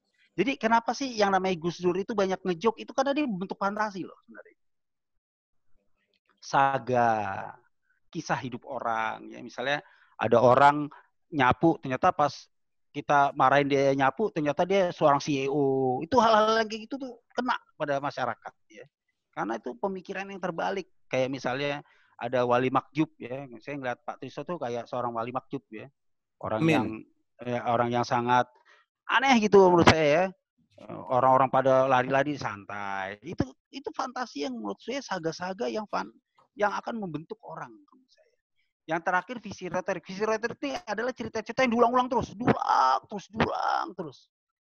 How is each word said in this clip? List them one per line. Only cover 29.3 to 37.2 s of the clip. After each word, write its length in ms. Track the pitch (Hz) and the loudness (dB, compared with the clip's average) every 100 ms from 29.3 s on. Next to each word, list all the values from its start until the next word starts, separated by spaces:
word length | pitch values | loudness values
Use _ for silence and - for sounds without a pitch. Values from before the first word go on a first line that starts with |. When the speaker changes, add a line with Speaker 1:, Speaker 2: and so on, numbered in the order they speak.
| 240 | 4
Speaker 1:
gitu 300 | 208 196 185 | 6 8 8
menurut 160 | 175 | 8
saya 220 | - 160 147 | 6 6 4
ya. 160 | 156 190 - _ _ _ - | 2 0 -6 _ _ _ -20
Eh, 200 | 107 107 92 | -18 -14 -2
orang-orang 400 | 127 131 131 131 | 2 4 6 4
pada 320 | 135 131 131 | 2 4 4
lari-lari 560 | 135 127 127 135 143 139 | 4 2 2 0 0 -4
santai. 800 | 127 104 95 101 101 98 95 104 | -8 -10 -12 -12 -8 -8 -8 -10
Itu, 240 | 135 220 262 - _ | -8 -6 -6 -10 _
itu 200 | 262 294 | -16 -10
fantasi 560 | - 254 247 - 277 285 | -8 -8 -8 -10 -8 -8
yang 80 | 240 | -8
menurut 240 | 208 196 | -10 -10
saya 240 | - 277 | -10 -10
saga-saga 640 | - 190 160 - 185 190 247 | -8 -6 -6 -6 -8 -6 -6
yang 160 | 214 | -6
fan-, 320 | 214 - - - _ _ _ | -8 -8 -10 -16 _ _ _
yang 200 | - 202 | -2 -2
akan 240 | 196 240 233 | -2 -6 -8
membentuk 400 | 190 151 | -8 -8